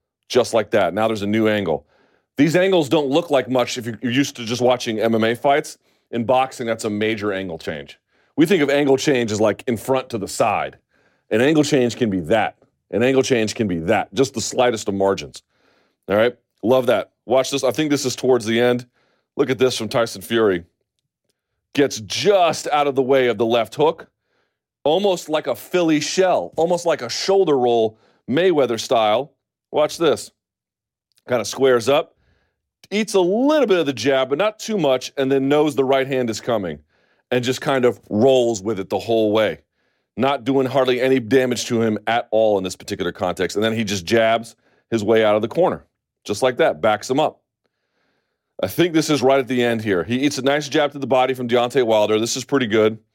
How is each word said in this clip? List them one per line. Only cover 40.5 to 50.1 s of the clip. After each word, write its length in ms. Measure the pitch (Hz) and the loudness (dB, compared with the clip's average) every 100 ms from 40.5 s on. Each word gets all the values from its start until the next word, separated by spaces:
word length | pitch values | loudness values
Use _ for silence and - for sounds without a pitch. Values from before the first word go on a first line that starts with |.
| 135 127 | 0 2
hardly 340 | 135 160 123 | 2 2 2
any 200 | 131 135 | 2 0
damage 460 | 110 131 127 120 - | 2 2 2 -2 -2
to 160 | 117 | 0
him 180 | 113 107 - | 0 -2 -2
at 200 | 117 - | -2 0
all 260 | 110 110 101 | 2 4 2
in 60 | |
this 120 | 92 - | -2 -8
particular 360 | - 95 87 | -10 -6 -6
context. 440 | - 92 87 87 98 | -4 -4 -2 -4 -2
And 80 | |
then 100 | 110 | -2
he 100 | 113 | -2
just 220 | 104 98 85 | -4 -4 0
jabs 500 | 113 113 113 113 - _ _ - | 2 2 0 -4 -20 _ _ -6
his 140 | 113 | -4
way 200 | 104 113 | 2 2
out 120 | 107 104 | 4 2
of 80 | |
the 40 | 110 | 0
corner. 380 | - 175 82 _ _ _ _ | 0 0 -2 _ _ _ _
Just 180 | - 104 | -10 -2
like 160 | 131 120 | -2 0
that. 240 | 156 78 | 0 0
Backs 280 | 110 107 - | -2 -2 -2
him 100 | 135 | -2
up. 240 | 147 - _ _ _ _ _ _ _ _ _ _ _ - | -2 -4 _ _ _ _ _ _ _ _ _ _ _ -8
I 60 | 98 | -6
think 260 | - 175 | 0 0
this 160 | 160 147 | 2 0
is 120 | 147 | 2
right 180 | 127 139 | 4 2
at 80 | 120 | 2
the 160 | 127 | 0
end 200 | 120 117 | 0 0
here. 200 | 107 90 | 0 -2
He 160 | 82 | -2